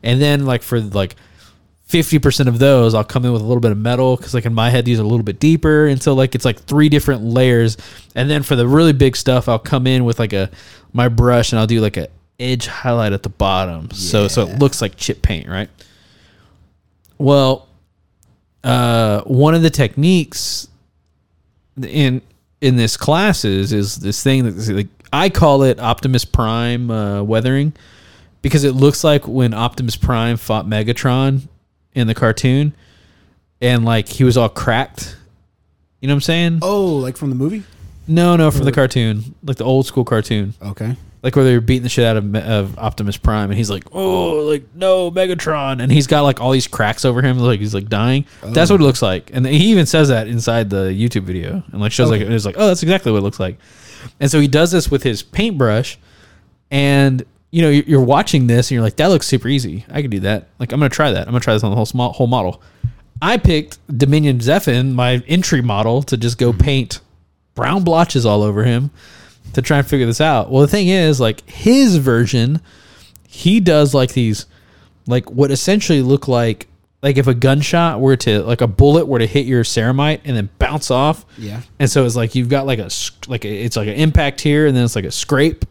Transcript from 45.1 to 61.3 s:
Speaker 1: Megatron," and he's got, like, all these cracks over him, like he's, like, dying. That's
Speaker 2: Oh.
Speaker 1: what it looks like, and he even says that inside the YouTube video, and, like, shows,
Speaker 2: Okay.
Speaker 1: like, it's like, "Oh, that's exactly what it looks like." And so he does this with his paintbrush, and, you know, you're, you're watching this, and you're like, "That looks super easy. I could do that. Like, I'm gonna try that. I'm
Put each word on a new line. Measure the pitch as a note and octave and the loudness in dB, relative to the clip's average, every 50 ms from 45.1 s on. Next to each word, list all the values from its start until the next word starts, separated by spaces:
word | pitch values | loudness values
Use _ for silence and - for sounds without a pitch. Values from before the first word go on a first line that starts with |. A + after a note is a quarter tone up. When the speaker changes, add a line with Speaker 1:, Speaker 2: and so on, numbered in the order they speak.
Speaker 1:
Megatron," | E3+ F#3 F#3 F#3 F3+ E3 - D#3+ D#3 D3 C#3 C3+ C3+ B2+ | -2 -2 -2 -2 -2 -6 -4 -6 -4 -4 -4 -4 -4 -4
and | A#2+ C3 | 0 2
he's | B2 D3+ C#3 | 2 2 2
got, | B2+ D#3 D3 | 2 2 2
like, | D3 C#3+ C3 - | 2 2 0 0
all | A#2+ B2+ | -2 0
these | C3+ C3+ B2 | 0 0 -2
cracks | - - - A2 G#2 A2+ - - | -4 -4 -4 -2 -2 -2 -2 -2
over | C3+ A#2+ B2 | -2 0 0
him, | C3 C3+ B2+ B2+ | 0 0 0 0
like | A#2+ B2 A#2 G2 | 2 0 0 0
he's, | G#2 G#2+ G#2+ | -2 -6 -6
like, | G2 G2+ A2 | -6 -6 -4
dying. | G#2+ G2+ A2 A#2+ B2+ C#3 D3 - - - | -2 -2 0 0 0 -2 -2 -6 -12 -18
That's | - G#2 A#2 D#3 E3 F3+ | -14 -4 0 0 2 4
Speaker 2:
Oh. | G3+ | 4
Speaker 1:
what | F#3+ | 4
it | D#3 | 4
looks | C#3 B2 - | 4 2 2
like, | B2 G2+ F#2 F2+ - - - | -2 -2 -2 -4 -8 -8 -4
and | B2+ B2+ | -4 -2
he | C3 C#3+ D3+ F3 G#3+ | 0 2 2 4 4
even | A3+ F#3 D#3 | 4 4 4
says | - - D#3+ D#3 C#3 | 2 2 2 2 4
that | B2+ A2 A2 G#2+ | 2 0 -2 -4
inside | A#2+ A#2 A2+ - A2+ A#2 A2+ G2+ | -6 -4 -2 -2 -2 -2 -2 -2
the | G2+ G2 F#2+ F#2+ F#2+ | -2 -2 -2 -2 -2
YouTube | G2 A2+ A#2+ - G#2 F#2 | -2 -2 -2 -2 -4 -6
video, | F#2 F2+ F#2 E2 - C#3+ G3 - - | -6 -8 -8 -6 -6 -8 -8 -8 -10
and, | - G#2 | -8 -4
like, | G2+ G#2+ | -4 -4
shows, | - - B2 A2+ | 0 0 2 2
Speaker 2:
Okay. | A2 G#2 G#2+ | 2 0 0
Speaker 1:
like, | G2+ | -2
it's | A#2 A2+ G#2 | -2 -2 -2
like, | G2+ - | -4 -2
"Oh, | - G#3+ G#3 | 0 2 2
that's | F3+ E3+ | 2 0
exactly | - D#3 F#3+ F#3 - B2 | 0 0 0 0 0 0
what | A2 G#2 | 0 0
it | |
looks | G2 G2+ - - | 0 -2 -4 -4
like." | - F2+ E2+ - _ _ - - - - - - - B2+ _ _ | -8 -8 -8 -12 _ _ -20 -20 -20 -20 -20 -20 -20 -20 _ _
And | C#3+ C#3 | -2 0
so | - D#3 | 2 2
he | D3 C#3 | 2 4
does | C3 D3+ E3 F3 | 4 2 2 2
this | F3 F3 - - | 2 -2 0 0
with | C#3+ C3+ | -2 -2
his | - C3+ A2 G2+ | -2 -2 -4 -4
paintbrush, | - _ - - G#3 A#3 G3+ C#3+ C3 A2+ G#2 A2 B2 - - _ _ _ _ _ - _ _ _ _ _ _ _ _ _ | -10 _ -4 -4 -2 -2 0 0 0 2 2 0 -2 -4 -10 _ _ _ _ _ -20 _ _ _ _ _ _ _ _ _
and, | C#3 C#3 C#3 C#3 C#3 C#3 C#3 C#3 C3 B2+ - _ _ _ _ _ | -2 -2 0 2 2 4 2 2 2 -2 -6 _ _ _ _ _
you | - E3+ | 0 2
know, | E3+ D#3 | 2 4
you're, | C#3+ C#3+ C#3+ | 4 2 4
you're | - D#3+ C3+ | 4 4 4
watching | B2+ A#2+ C#3 D3+ - - - D3 B2+ | 4 4 2 2 2 2 2 2 2
this, | A#2+ A#2 A#2+ B2 - | 4 2 2 2 0
and | C#3 | 0
you're | A#2+ | 0
like, | A2+ G#2+ - | 0 0 0
"That | - D3 F#3 | 0 2 2
looks | G3 - - | 2 2 0
super | - - B2 - A#2+ | 0 -2 -2 0 -2
easy. | C#3 C#3 A#2 F#2 D#2 G2+ - - | -2 -2 -2 -4 -8 -10 -12 -8
I | - D3 | -8 -6
could | D3 C3 | -4 -4
do | G#2 G2 | -4 -4
that. | F#2 G2 G#2+ G2+ - _ _ _ | -2 -2 -2 -4 -6 _ _ _
Like, | B2 A#2 | -8 -6
I'm | - C#3+ | -2 0
gonna | D3+ C3 | 0 0
try | - - D#3 C#3+ | 0 0 0 0
that. | G2+ F#2 F2 | 0 -2 -4
I'm | - | -2